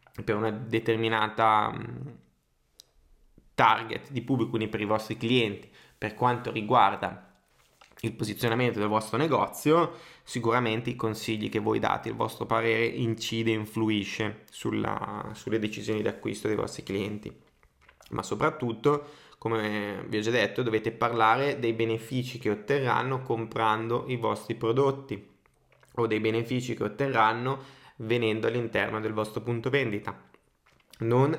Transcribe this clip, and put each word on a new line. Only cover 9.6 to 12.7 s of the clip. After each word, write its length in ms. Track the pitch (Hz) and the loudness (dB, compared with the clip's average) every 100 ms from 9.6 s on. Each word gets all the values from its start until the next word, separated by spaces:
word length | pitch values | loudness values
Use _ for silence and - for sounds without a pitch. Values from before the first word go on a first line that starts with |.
| 151 165 160 - - - | 4 4 4 -2 -18 -20
sicuramente 680 | - 127 113 120 120 110 123 | -10 -2 2 2 2 0 -2
i 40 | 107 | -4
consigli 540 | 110 107 - 107 107 | -4 -2 -4 -2 -2
che 100 | 110 | -2
voi 200 | 110 110 | 0 2
date, 280 | 107 98 113 | 2 -2 -2
il 80 | 110 | -4
vostro 300 | 113 - 107 | -4 -4 -2
parere 400 | 113 113 | 0 2